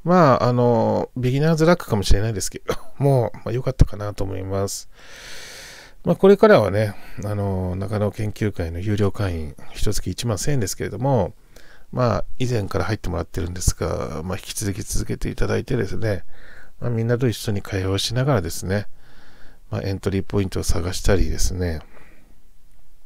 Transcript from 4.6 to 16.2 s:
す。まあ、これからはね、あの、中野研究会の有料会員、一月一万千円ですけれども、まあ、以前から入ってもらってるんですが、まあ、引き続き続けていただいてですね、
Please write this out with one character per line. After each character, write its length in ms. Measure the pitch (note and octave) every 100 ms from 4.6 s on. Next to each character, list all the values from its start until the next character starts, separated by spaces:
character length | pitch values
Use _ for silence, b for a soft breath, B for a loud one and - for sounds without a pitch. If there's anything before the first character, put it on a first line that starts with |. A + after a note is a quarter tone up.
| G2
す。 220 | - - B B B B B B B B B B B E3+
ま 80 |
あ、 20 | E3
こ 140 | G3
れ 80 | G3+
か 100 | A3
ら 140 | F3+
は 100 | G2+
ね、 240 | G2+ G#2+ - B G#2 G2+
あ 100 | G#2
の、 400 | G2+ F#2+ F#2 F#2+
中 240 | G2 G#2
野 100 | G#2
研 200 | - G#2+
究 200 | - G#2+
会 200 | - E2
の 80 | E2+
有 160 | G2+ G#2
料 160 | G2+
会 240 | - G2 E2
員、 200 | D2+ C#2 -
一 180 | - -
月 160 | G2+ -
一 160 | F2+ A#2+
万 100 | G2+
千 160 | -
円 60 | C#3
で 80 | F#2+
す 100 | -
け 80 | F#2
れ 40 |
ど 100 | G2
も、 340 | C3+ B2+ F2 - B B B B B
ま 260 | B2+ B2 G2
あ、 80 | - -
以 80 | B2
前 220 | A#2+ G2
か 100 | F#2+
ら 80 | F2
入 100 | G#2+
っ 20 |
て 100 | -
も 80 | F2+
ら 60 |
っ 20 | -
て 160 | -
る 80 | F2
ん 40 |
で 80 | F2+
す 120 | -
が、 480 | - E2+ E2+ B1 D2+
ま 120 | F2+ F2+
あ、 20 |
引 60 |
き 100 | -
続 200 | - G2+
き 100 | G2
続 220 | G#2 - G#2+
け 120 | -
て 120 | A2
い 60 | G2+
た 120 | A2
だ 100 | G#2+
い 80 | -
て 100 | B2+
で 100 | G2+
す 120 | F#2+
ね、 260 | G#2+ F#2+